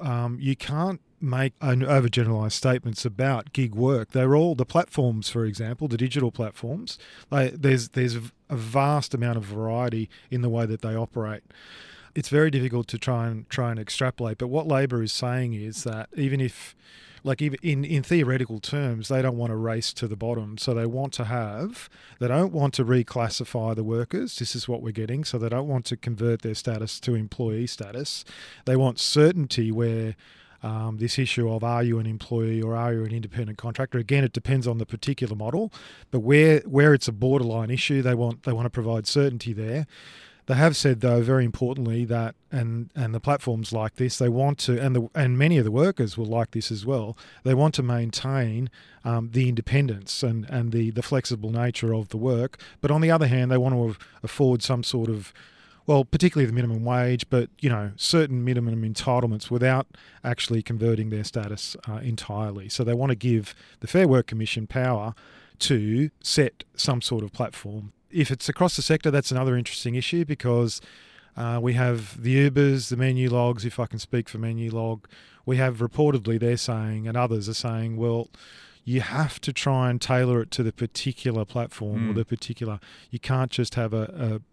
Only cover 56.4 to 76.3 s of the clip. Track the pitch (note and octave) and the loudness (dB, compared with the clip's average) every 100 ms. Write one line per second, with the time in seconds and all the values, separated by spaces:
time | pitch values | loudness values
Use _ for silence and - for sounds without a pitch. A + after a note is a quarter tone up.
56.4 | B2 A#2 A#2+ A2+ A#2 B2 B2 B2 - B2+ | 2 2 0 0 0 2 2 0 2 0
57.4 | A#2 - C#3+ A2+ G#2 G2+ - E3+ D3 B2+ | 0 -2 0 0 -4 -4 2 4 4 2
58.4 | B2 B2 A#2+ A2+ A2 A2 - B2 A#2+ G#2+ | 0 0 0 0 -2 -2 0 2 2 -2
59.4 | - A#2+ B2+ C3 - - - - B2+ A#2+ | -2 2 4 2 -2 -10 -20 -8 -4 -4
60.4 | - A2+ - A2+ A#2 A2 A2 G#2+ G#2 A#2+ | -2 -2 -2 0 2 2 0 -4 -4 -6
61.4 | G#2 G#2 - - - G#2+ B2+ A2+ - G#2 | -6 -6 -10 -10 -10 -6 -4 -6 -6 -4
62.4 | G#2+ G2+ G2 - A#2 A#2+ C3+ A2+ B2 A2+ | -4 -6 -6 -2 0 0 0 0 2 2
63.4 | G#2 - - - - F3 F3+ C3 - A2+ | 0 -10 -20 -14 0 4 6 6 2 -2
64.4 | A2 - A2 C3 B2+ A2+ A2 - - - | -4 -4 -4 -2 0 0 -4 -10 -16 -20
65.4 | - - - B2+ G#2 A#2 D3+ - - - | -18 -4 2 2 2 2 0 -4 -2 0
66.4 | C3 - - - - B2 - A#2 G#2 - | 0 -2 -12 -4 -2 0 -2 -4 -4 -6
67.4 | A#2 - G2+ G#2+ G#2 - _ F3 C#3 C3 | -6 -8 -12 -12 -12 -18 _ 0 0 0
68.4 | - - F3+ - - D#3+ D#3 C#3 - B2+ | -4 0 0 2 0 0 2 2 2 0
69.4 | C3 B2 A#2 - B2 B2 - E3+ D3+ D3 | 2 0 -2 -6 -4 -2 -2 -2 -2 -2
70.4 | B2+ A#2+ A#2+ - - - - - - - | 2 2 2 -2 -12 -20 -20 -20 -16 -8
71.4 | A#2 A#2+ B2 A#2+ B2 A#2 G#2 - A#2+ C3 | -4 -2 0 2 2 0 -4 -6 2 6
72.4 | C#3 C3+ C#3+ C3+ A#2 A#2+ C3 B2+ B2+ A#2+ | 6 6 4 4 0 0 0 2 2 2
73.4 | A#2+ A#2+ A2+ - A#2 A2+ - B2 A2+ A2 | 2 0 -4 -4 -6 -6 -4 -4 -4 -6
74.4 | A2+ A2+ A2+ A2+ A2+ A2 - - - _ | -6 -4 -4 -4 -4 -6 -10 -20 -20 _
75.4 | - B2+ C3 A#2 A#2 - D3+ C3+ G#2 | -2 2 2 0 -2 2 4 4 2